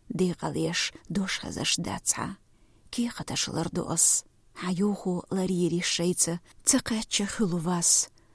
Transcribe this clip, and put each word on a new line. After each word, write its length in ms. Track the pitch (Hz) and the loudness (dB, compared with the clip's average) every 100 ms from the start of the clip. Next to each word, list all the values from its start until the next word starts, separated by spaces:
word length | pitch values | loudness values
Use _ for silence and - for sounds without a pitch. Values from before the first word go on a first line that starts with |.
| - | -10
Дыгалеш 840 | - 185 - 156 156 160 170 - - - | 0 0 0 -4 -2 0 0 -2 -6 -6
дошхазаш 680 | 180 190 - - - - - | -4 -2 -4 -6 -4 0 0
даца. 600 | 170 202 - - - 196 _ _ _ - - | -2 -2 -2 -2 -4 -8 _ _ _ -20 -8
Кихаташ 580 | - 233 - - - - | -4 -4 -4 -6 -4 -2
лардуас. 800 | - 160 - - 170 - - - _ _ | -2 -2 -2 -2 2 4 4 -2 _ _
Хаюху 720 | - 180 180 208 196 190 180 - | -8 -4 0 0 0 -2 -2 -2
ларири 520 | 190 185 180 175 170 | -2 0 2 2 2
шейца. 580 | - - 175 180 - 170 - - | 0 0 0 2 0 0 -8 -4
Цакача 640 | - 262 - 220 - - 202 | 2 2 2 -2 -2 -2 -2
хулувас. 840 | - 202 170 160 175 170 - - - - | 0 0 2 0 2 4 4 2 -8 -20